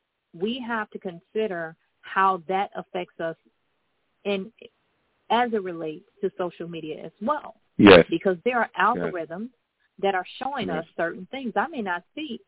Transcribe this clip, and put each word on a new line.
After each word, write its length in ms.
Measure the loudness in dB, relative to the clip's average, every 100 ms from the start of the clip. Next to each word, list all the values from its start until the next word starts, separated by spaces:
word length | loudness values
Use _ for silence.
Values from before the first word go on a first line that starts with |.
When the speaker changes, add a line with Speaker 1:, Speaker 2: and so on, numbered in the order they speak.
| _ _ _
Speaker 1:
we 240 | -4 -4 -2
have 280 | -4 -4 -4
to 60 | -8
consider 760 | -10 -10 -6 -2 -2 -2 -6 -10 _ _
how 360 | -2 4 4 4 0
that 240 | -2 -2 -6
affects 440 | -8 -8 -8 -6
us 160 | -6 -6 _ _ _ _ _ _ _ _
in, 280 | -2 -2 -4 -12 -20 _ _ _ _ _ 0
as 240 | 2 2
it 80 | 0
relates 480 | -2 -6 -6 -8 -14 _
to 100 | -4 -2
social 300 | -4 -4 -10
media 340 | -8 -8 -8
as 80 | -12 -6
well. 340 | -2 -2 -4 -16 _ 4
Speaker 2:
Yes. 300 | 10 10 8
Speaker 1:
Because 280 | 2 0 0
there 160 | 0 0
are 120 | -2 2
Speaker 2:
Yes. 80 | 2 2 -2
Speaker 1:
algorithms 360 | -6 -8 -10 -10 -14 _ _ _ -4
that 140 | 0 0
are 100 | -4 -8
showing 280 | -6 -4 -2
Speaker 2:
Yes. 160 | -4 -6
Speaker 1:
us 40 | -4
certain 300 | -4 -4 -10
things. 260 | -8 -4 -2
I 120 | -2
may 140 | -2
not 220 | -4 -4 -6 -10
see 240 | -10 -10